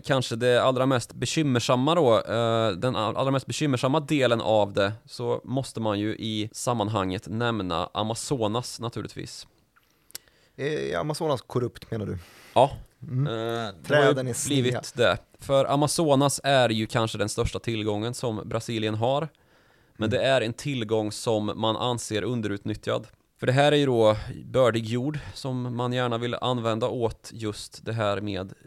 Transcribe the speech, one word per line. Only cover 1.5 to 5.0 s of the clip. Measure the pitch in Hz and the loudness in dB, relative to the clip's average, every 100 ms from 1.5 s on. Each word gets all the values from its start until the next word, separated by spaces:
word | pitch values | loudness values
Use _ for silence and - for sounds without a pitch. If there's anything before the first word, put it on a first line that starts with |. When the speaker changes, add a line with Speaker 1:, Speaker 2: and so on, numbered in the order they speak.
| 120 - 127 139 170 | 2 2 2 4 4
Speaker 1:
då, | 135 107 | 6 4
eh, | - 110 113 113 113 | 2 0 2 2 0
den | 87 127 101 | 0 -2 0
all-, | 107 98 | -2 0
allra | 131 | 0
mest | 135 - | 0 -2
bekymmersamma | 120 151 127 135 156 | -2 0 2 2 0
delen | 143 156 123 117 | 0 2 4 2
av | 98 110 101 | 4 4 2
det, | 101 101 110 | 2 0 -2